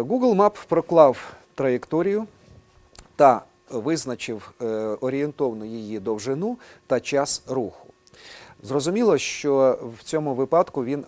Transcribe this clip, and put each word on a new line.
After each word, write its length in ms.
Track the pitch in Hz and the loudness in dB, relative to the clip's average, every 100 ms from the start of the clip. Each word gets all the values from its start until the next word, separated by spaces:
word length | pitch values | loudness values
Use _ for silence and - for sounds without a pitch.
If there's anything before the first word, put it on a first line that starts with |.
Google 340 | 120 247 247 190 | 0 2 2 4
Map 300 | 208 - - | 2 -2 -2
проклав 680 | 165 165 170 143 117 - - _ - | -2 2 6 6 4 -8 -18 _ -4
траєкторію 720 | 135 123 - 160 185 208 220 _ - - _ _ _ - - - | -2 -2 -2 -2 0 -2 -6 _ -20 -20 _ _ _ -20 -6 6
та 260 | 143 113 - _ - | 6 6 -2 _ -10
визначив, 800 | 123 113 160 131 120 - 110 - - | -6 -4 -4 -4 -8 -8 -10 -12 -8
е, 40 | 117 110 110 107 | -4 -4 -4 -4
орієнтовну 640 | 127 135 147 147 135 110 107 | -4 -2 -4 -2 -4 -4 -10
її 340 | 113 104 107 | -10 -8 -6
довжину 580 | 98 107 110 139 208 240 - - - | -4 -4 -4 -4 -4 -8 -14 -12 -2
та 120 | 127 | -2
час 440 | - 139 143 - - | 0 -2 -2 -4 -4
руху. 380 | 131 104 - - _ _ - - - - - | -4 -4 -10 -20 _ _ -20 -20 -20 -20 -18
Зрозуміло, 540 | 101 135 147 208 226 147 | -4 -2 0 2 4 2
що 640 | - - 147 135 131 - 120 113 | 0 -4 0 4 4 2 -6 -12
в 40 | |
цьому 300 | - 156 151 | -6 -4 -2
випадку 500 | 127 135 165 185 147 | -2 2 0 0 -6
він 220 | 120 143 | -4 -6